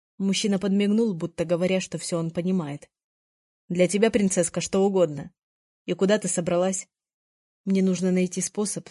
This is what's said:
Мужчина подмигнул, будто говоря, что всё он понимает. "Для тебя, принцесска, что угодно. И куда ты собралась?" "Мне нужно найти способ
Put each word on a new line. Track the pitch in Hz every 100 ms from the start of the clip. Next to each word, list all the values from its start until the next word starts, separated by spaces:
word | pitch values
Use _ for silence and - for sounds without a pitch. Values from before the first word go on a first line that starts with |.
| _ -
Мужчина | 196 190 208 196
подмигнул, | 202 202 202 214 233
будто | 165 170 - 165
говоря, | 175 180 185
что | 185 160
всё | - 170
он | 165
понимает. | 165 175 185 147 143 - _ _ _ _ _ _ _ -
"Для | 175 175
тебя, | 202 220
принцесска, | 220 190 185 170 180
что | - 196
угодно. | 196 190 165 147 - _ _ _ _ _ -
И |
куда | 175 190 208
ты | 185
собралась?" | - 175 175 185 196 - _ _ _ _ _ _ _
"Мне | 190 190
нужно | 190 175 185
найти | 185 180 185
способ | - - 208 - -